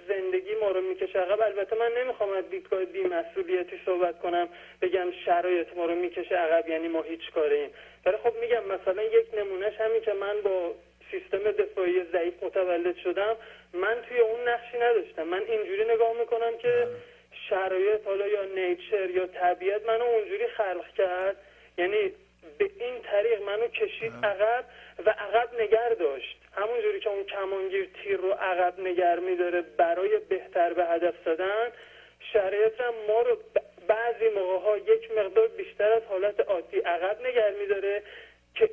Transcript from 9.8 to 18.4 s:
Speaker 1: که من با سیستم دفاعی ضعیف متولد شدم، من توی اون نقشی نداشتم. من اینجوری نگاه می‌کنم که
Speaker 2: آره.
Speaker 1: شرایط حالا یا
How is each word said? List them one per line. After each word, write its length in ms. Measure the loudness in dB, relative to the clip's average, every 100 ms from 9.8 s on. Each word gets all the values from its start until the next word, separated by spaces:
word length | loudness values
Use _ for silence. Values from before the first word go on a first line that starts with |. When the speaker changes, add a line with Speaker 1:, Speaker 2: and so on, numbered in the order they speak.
| 0 0
Speaker 1:
که 120 | 0
من 280 | -2 -2 -2
با 320 | 0 0 -2 -8 -16 _ -12
سیستم 400 | -10 -6 -2 0
دفاعی 520 | 0 -2 0 0 0 0
ضعیف 320 | -2 -2 -4
متولد 520 | -4 -2 0 0 0 -2
شدم، 400 | -4 -2 -2 -2 -6 -20 -12
من 220 | -4 -2 -2 -2
توی 100 | 2
اون 300 | 2 2 0
نقشی 280 | -2 -2 0
نداشتم. 460 | 4 2 0 -6
من 180 | -4 -4 -2
اینجوری 360 | -2 -2 -2 2
نگاه 200 | 4 2 2
می‌کنم 380 | -2 0 -2 -2
که 60 | 0
Speaker 2:
آره. 280 | 2 0 -4 -16 -20 _ -16 -4
Speaker 1:
شرایط 580 | -2 0 2 2 2 0
حالا 200 | -2 0
یا 160 | 0